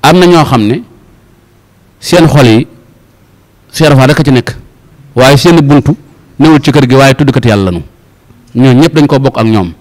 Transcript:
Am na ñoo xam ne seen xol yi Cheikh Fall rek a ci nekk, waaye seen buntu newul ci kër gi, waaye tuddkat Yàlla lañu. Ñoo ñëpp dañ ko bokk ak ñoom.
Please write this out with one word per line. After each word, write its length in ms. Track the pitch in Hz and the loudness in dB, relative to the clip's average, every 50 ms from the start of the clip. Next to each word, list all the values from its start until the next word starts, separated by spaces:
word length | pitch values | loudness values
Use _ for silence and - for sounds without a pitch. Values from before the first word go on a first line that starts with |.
Am 180 | - 139 165 180 | 0 0 2 2
na 60 | 180 | 2
ñoo 180 | 175 175 170 151 | 2 2 0 0
xam 160 | - 135 120 107 104 | 0 -2 -2 -2 -2
ne 160 | 120 160 247 - - - _ _ _ _ _ _ _ _ _ _ _ _ _ _ _ _ _ _ _ _ | -4 -6 -8 -16 -20 -20 _ _ _ _ _ _ _ _ _ _ _ _ _ _ _ _ _ _ _ _
seen 280 | - - - 175 165 151 | -8 -2 0 0 0 0
xol 180 | 135 135 127 | 0 0 2
yi 220 | 120 110 113 - - - - _ _ _ _ _ _ _ _ _ _ _ _ _ _ _ _ _ _ | 2 2 0 -2 -4 -12 -20 _ _ _ _ _ _ _ _ _ _ _ _ _ _ _ _ _ _
Cheikh 240 | - - 160 151 147 | -6 -2 0 0 2
Fall 120 | 131 131 127 | 2 2 0
rek 100 | 127 - | 0 0
a 40 | 156 | 0
ci 80 | 143 | 0
nekk, 240 | 135 123 120 - - - - - _ _ _ _ - _ - - - | 0 -2 -2 -4 -12 -16 -18 -20 _ _ _ _ -20 _ -20 -12 -4
waaye 220 | 120 127 131 143 139 | 0 0 2 2 2
seen 220 | - 175 170 165 | 2 2 2 2
buntu 340 | 151 139 147 143 - 143 151 - - - _ _ _ _ _ - | 2 2 0 0 0 -2 -4 -6 -8 -20 _ _ _ _ _ -2
newul 200 | 135 156 160 147 | 0 2 2 2
ci 120 | - - | 0 0
kër 160 | 123 156 143 123 | 0 0 0 0
gi, 60 | 127 | 2
waaye 180 | 135 139 135 131 | 2 2 2 0
tuddkat 300 | - 147 135 127 135 - | 0 -2 -2 -2 -2 -2
Yàlla 260 | 117 107 101 98 92 | -2 -2 0 -2 -4
lañu. 120 | 87 85 76 - _ _ _ _ _ _ _ _ - _ _ _ - | -4 -6 -10 -14 _ _ _ _ _ _ _ _ -20 _ _ _ -4
Ñoo 180 | 120 127 135 127 | 0 0 2 2
ñëpp 200 | 123 151 165 160 | 2 2 0 0
dañ 120 | 156 151 139 | 0 0 0
ko 120 | 147 135 | 0 -2
bokk 180 | 135 135 - 123 | -2 -2 -4 -2
ak 80 | 113 | -2
ñoom. 260 | 110 110 107 92 87 82 _ | -2 0 -2 -2 -4 -8 _